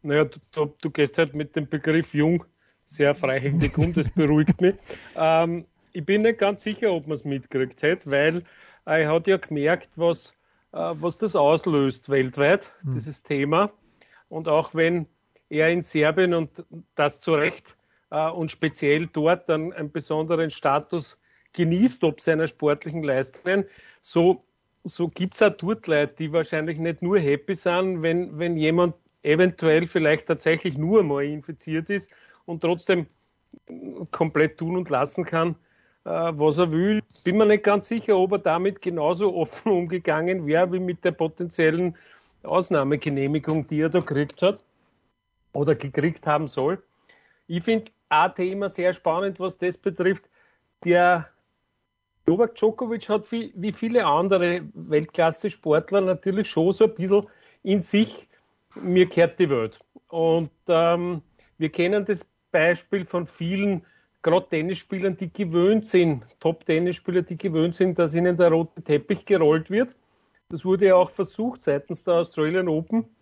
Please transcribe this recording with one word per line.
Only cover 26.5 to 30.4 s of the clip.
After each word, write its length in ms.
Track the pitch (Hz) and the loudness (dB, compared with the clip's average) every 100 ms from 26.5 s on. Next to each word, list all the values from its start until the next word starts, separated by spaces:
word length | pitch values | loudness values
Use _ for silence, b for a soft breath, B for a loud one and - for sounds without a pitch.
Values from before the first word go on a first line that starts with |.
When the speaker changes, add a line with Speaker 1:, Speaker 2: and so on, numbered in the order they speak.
| 156 156 160 | -4 -4 -4
Speaker 1:
nicht 240 | 165 160 | -6 -4
nur 180 | 175 196 | 0 2
happy 360 | 147 143 - 185 | 2 0 -2 -4
sind, 460 | 185 175 190 175 | -2 0 -2 -2
wenn, 340 | 165 170 180 151 | -2 -2 -4 -6
wenn 180 | 175 165 | -4 0
jemand 380 | 156 165 175 - _ _ | 0 2 0 -2 _ _
eventuell 640 | 151 156 185 175 160 156 170 | 0 2 2 2 2 2 2
vielleicht 400 | 185 156 156 - | 0 0 0 -2
tatsächlich 500 | 160 | -2